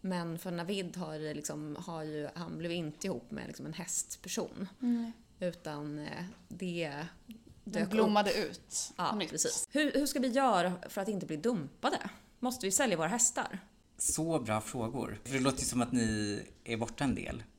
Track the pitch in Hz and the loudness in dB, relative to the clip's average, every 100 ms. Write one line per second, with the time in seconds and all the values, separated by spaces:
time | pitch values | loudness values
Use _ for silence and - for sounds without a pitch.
0 | 190 180 170 165 185 175 170 196 180 175 | -2 -2 -2 -4 -4 -4 -2 -2 -2 -6
1 | 160 156 151 151 147 151 151 147 175 165 | -6 -4 -4 -4 -6 -6 -6 -8 -8 -6
2 | 156 151 147 - 170 160 170 170 156 151 | -6 -4 -6 -6 -8 -6 -2 -2 -4 -4
3 | 190 123 - 139 - - 147 160 - - | -4 -4 -6 -8 -8 -10 -10 -8 -4 -4
4 | - - 180 - - - 190 - 240 233 | -4 -10 -6 -4 -4 -6 -10 -2 0 0
5 | 233 233 - - 180 170 156 147 147 147 | -2 -8 -20 -4 -4 -4 -8 -6 -6 -6
6 | 147 - 180 - - 170 185 170 160 143 | -6 -8 -10 -12 -16 -6 -4 -2 -2 -4
7 | 170 - - 226 - - - 208 202 214 | -8 -12 -18 -18 -20 -16 -4 -2 2 4
8 | 208 208 208 196 180 - - - - - | 6 6 4 2 -2 -4 -6 -6 -4 -2
9 | 170 208 175 160 - - - 285 294 269 | 0 0 0 0 0 0 0 2 4 4
10 | 294 285 254 240 269 190 180 180 - - | 2 2 2 4 6 6 4 0 -4 -4
11 | 196 202 170 151 220 220 135 - 262 359 | -2 -2 -2 0 2 0 -2 -2 0 0
12 | - - - - 156 151 190 190 262 165 | -4 -12 -20 -4 -2 0 2 4 4 4
13 | 165 233 - - - 185 - - _ - | 2 4 4 2 -4 -6 -14 -20 _ -2
14 | - - 160 156 110 107 - 131 113 127 | 0 2 2 2 4 0 0 -2 -2 -2
15 | - 101 - 135 131 127 127 123 120 123 | -4 -6 -2 4 4 2 0 2 4 4
16 | 113 107 104 104 - - - 113 113 - | 4 2 0 -2 -6 -14 -4 -2 -2 0
17 | 139 98 87 113 107 | 0 0 -2 -8 -10